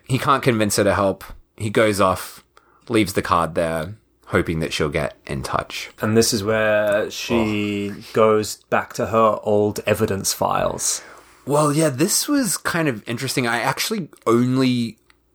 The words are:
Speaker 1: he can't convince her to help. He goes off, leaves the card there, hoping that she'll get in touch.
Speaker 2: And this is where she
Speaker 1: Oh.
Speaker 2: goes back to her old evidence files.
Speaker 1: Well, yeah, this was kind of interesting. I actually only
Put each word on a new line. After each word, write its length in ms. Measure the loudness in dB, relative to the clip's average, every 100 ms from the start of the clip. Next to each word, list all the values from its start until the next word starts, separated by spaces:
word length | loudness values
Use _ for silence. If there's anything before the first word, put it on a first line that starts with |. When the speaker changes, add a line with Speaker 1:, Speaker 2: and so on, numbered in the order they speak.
Speaker 1:
he 140 | -4 -2
can't 240 | 2 2
convince 340 | 2 2 2 2
her 80 |
to 100 | 2
help. 300 | 2 0 -2 -10 -20 _ -10
He 140 | -2
goes 320 | 2 2 4
off, 420 | 2 0 -6 -16 _ _ _ _ -2
leaves 240 | 0 2
the 80 | -2
card 320 | 0 0 0
there, 400 | -2 -2 -2 -6 -10 _ _ -2
hoping 300 | 0 0 -2
that 120 | -4
she'll 160 | -2 -2
get 280 | -2 -4 -6 -10
in 160 | -8
touch. 480 | -4 -4 -4 -10 -14 -6
Speaker 2:
And 140 | 0 2
this 160 | 2
is 100 | 0
where 680 | 0 0 2 2 2 0 -2
she 840 | -6 -2 0 0 -2 -2 -4 -6
Speaker 1:
Oh. 80 | -8 -4
Speaker 2:
goes 440 | 2 4 4 0 -8 _
back 240 | -2 -2
to 120 | -6 0
her 320 | 4 4 2
old 380 | 2 2 2 0 -2
evidence 460 | 0 0 -2 -4
files. 680 | -2 -2 0 -2 -4 -6 -6 -10 -20 -20 _ -2
Speaker 1:
Well, 260 | 2 2
yeah, 160 | 2 0
this 360 | 2 0 0 0
was 300 | 0 0 -2
kind 320 | -4 -2 -2
of 140 | -2 -6
interesting. 400 | -6 -4 -2 0
I 140 | 0
actually 480 | -2 -2 -4 -4 -8 -6 2
only 720 | 2 4 2 2 2 -2 -8 _ _ _